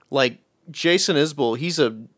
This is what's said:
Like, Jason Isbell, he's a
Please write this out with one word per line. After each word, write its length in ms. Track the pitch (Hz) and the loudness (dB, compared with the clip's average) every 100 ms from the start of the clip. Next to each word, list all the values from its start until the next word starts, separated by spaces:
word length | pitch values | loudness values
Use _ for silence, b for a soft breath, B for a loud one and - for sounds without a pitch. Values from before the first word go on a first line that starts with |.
| _ | _
Like, 280 | 139 127 - _ _ - | 0 0 -2 _ _ -20
Jason 460 | 156 165 180 185 160 | -4 2 2 2 0
Isbell, 400 | 156 147 123 117 | 0 0 -2 -2
he's 200 | 165 160 | -4 0
a 220 | 127 110 117 | 0 -2 -14